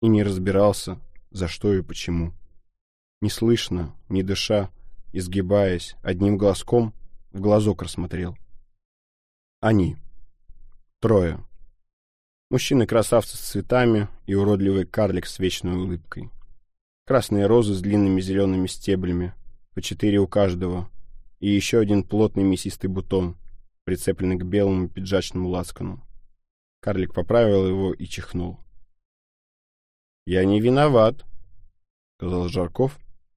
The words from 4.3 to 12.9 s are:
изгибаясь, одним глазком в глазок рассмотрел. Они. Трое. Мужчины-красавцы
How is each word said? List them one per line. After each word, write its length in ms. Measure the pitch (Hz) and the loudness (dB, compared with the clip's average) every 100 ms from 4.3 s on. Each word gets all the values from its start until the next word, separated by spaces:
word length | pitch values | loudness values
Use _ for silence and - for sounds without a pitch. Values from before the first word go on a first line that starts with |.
| 95 - 107 95 - - - - | -2 0 0 0 -8 -16 -14 -10
изгибаясь, 840 | 98 90 95 90 101 98 90 - - | -8 -4 -2 2 2 2 0 -6 -8
одним 360 | 95 90 101 101 | -6 0 2 4
глазком 560 | 101 92 - 120 113 - - - - | 2 0 2 2 2 -4 -16 -18 -14
в 80 | 95 | -4
глазок 420 | 101 107 107 92 | 2 4 4 0
рассмотрел. 560 | 92 - 87 85 87 82 - - - _ _ _ _ _ _ _ _ _ | -4 -8 -6 -6 -8 -10 -16 -20 -20 _ _ _ _ _ _ _ _ _
Они. 380 | 107 107 85 - - - - - - - - - _ _ | 2 4 2 -2 -12 -14 -16 -18 -20 -20 -18 -20 _ _
Трое. 460 | 110 104 87 78 - - - - _ _ _ _ _ _ - | 2 4 2 -2 -10 -18 -20 -20 _ _ _ _ _ _ -2
Мужчины-красавцы 880 | 123 - 139 107 | -2 2 2 4